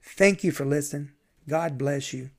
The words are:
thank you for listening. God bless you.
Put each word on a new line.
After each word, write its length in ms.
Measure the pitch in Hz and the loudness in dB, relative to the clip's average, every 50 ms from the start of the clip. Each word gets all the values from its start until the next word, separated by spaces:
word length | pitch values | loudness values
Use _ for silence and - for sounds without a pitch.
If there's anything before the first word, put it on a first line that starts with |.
| _ | _
thank 400 | - - - 196 202 202 - - | -20 2 6 6 6 6 4 0
you 80 | 180 | 0
for 140 | 143 - 139 | 0 0 0
listening. 480 | 135 143 147 143 - - 147 147 139 - _ _ _ _ _ _ 147 | 0 0 0 0 -4 -6 -8 -8 -10 -14 _ _ _ _ _ _ -2
God 280 | 147 160 165 165 143 | -2 -2 0 -2 -2
bless 360 | 127 135 139 143 139 135 - - | -2 -2 0 0 -2 -4 -6 -8
you. 180 | 131 127 135 _ | -8 -10 -12 _